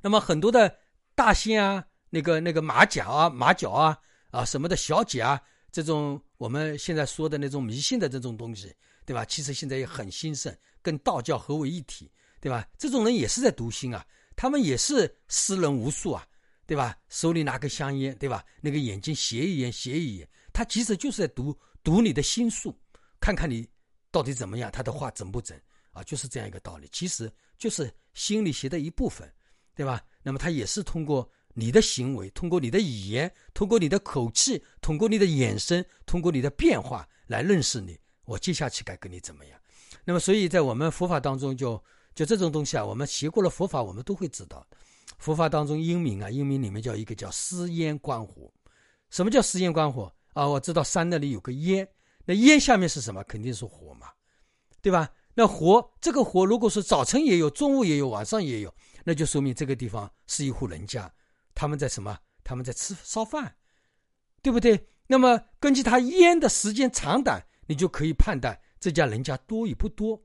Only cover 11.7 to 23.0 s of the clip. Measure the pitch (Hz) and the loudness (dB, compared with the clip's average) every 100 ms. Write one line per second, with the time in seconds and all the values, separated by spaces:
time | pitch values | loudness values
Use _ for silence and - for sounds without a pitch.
11.7 | 170 139 - 76 _ _ _ - 123 - | -6 -10 -16 -18 _ _ _ -6 -6 -8
12.7 | - 302 254 220 240 113 - 254 156 117 | -8 -4 0 2 2 0 2 0 0 -6
13.7 | 110 131 110 - _ _ - 254 285 208 | -6 -8 -10 -14 _ _ -4 -2 0 0
14.7 | 131 - 285 170 - _ - - 190 165 | 2 2 2 2 -2 _ -4 -2 0 0
15.7 | 139 113 151 - 113 - _ _ _ _ | 0 -2 -4 -6 -6 -10 _ _ _ _
16.7 | 151 127 - _ - 160 170 147 127 139 | -2 -2 -4 _ -2 0 0 -2 -4 -6
17.7 | - 139 139 135 127 139 110 - _ 147 | -6 -4 -4 -4 -4 -6 -6 -10 _ -4
18.7 | 147 127 95 95 160 - 113 160 170 123 | -2 -4 -6 -6 -4 -4 -2 -2 -2 -4
19.7 | 113 131 143 165 95 80 _ _ - 233 | -6 -6 -4 -4 -8 -14 _ _ -4 -2
20.7 | 214 240 202 285 - 175 - 131 147 _ | -2 -2 -2 -2 -2 -4 -2 -8 -8 _
21.7 | - - 175 226 135 143 - 233 - 208 | -6 2 4 4 2 -2 0 -2 -2 -10
22.7 | - _ _ | -12 _ _